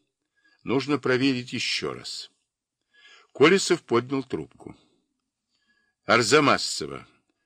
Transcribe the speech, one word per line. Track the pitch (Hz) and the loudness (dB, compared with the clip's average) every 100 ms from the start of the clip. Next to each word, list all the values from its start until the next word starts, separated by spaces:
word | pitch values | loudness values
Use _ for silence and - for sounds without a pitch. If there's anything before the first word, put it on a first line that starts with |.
| _ _ _ _ _ _ | _ _ _ _ _ _
Нужно | 87 131 131 139 | -4 -4 -2 -4
проверить | 131 127 139 123 123 | 0 0 0 -2 -6
еще | 117 - - 73 | -8 -6 -6 -6
раз». | 62 - - - _ _ _ _ _ _ _ - - _ | -10 -14 -14 -16 _ _ _ _ _ _ _ -20 -20 _
Колесов | - 156 190 - 170 | 4 4 4 2 -2
поднял | - 117 127 135 | 0 0 0 -6
трубку. | 131 80 65 - - - _ _ _ _ _ _ _ _ _ _ _ _ | -6 -8 -10 -16 -20 -20 _ _ _ _ _ _ _ _ _ _ _ _
«Арзамасцева», | - 113 107 147 135 95 - - 71 67 - _ _ _ | 0 2 4 4 4 2 -2 -8 -10 -12 -16 _ _ _